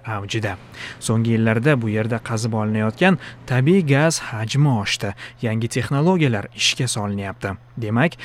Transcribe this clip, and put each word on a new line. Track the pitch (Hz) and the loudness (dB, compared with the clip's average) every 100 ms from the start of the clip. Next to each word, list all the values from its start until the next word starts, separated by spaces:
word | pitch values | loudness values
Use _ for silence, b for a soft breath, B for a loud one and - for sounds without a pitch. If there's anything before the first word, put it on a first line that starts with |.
| - 104 | -4 -8
avjida. | 101 113 104 95 - B B B | -4 -4 -4 -6 -12 B B B
So'nggi | - 113 113 113 | -2 0 2 2
yillarda | 113 110 131 139 | 4 2 2 2
bu | 113 | 2
yerda | 107 110 117 - | -2 -2 -4 -4
qazib | 113 117 110 | -4 -2 -2
olinayotgan | 107 107 110 - 180 180 B B - | 0 0 0 2 2 2 B B -2
tabiiy | 127 135 196 151 | 0 4 4 4
gaz | 139 160 - - | 4 2 0 -6
hajmi | 107 113 135 147 117 | -6 -2 2 4 2
oshdi. | 98 - 104 - B B 117 | 0 -4 -4 -8 B B -2
Yangi | 110 117 131 | -2 -2 -2
texnologiyalar | 117 139 160 185 143 107 - - | -2 0 2 4 2 0 -4 -4
ishga | - - 127 | -2 0 -2
solinyapti. | 117 104 101 98 92 101 104 - - | -2 -4 -4 -6 -6 -6 -8 -10 -8
Demak, | 110 113 165 - | -2 2 2 0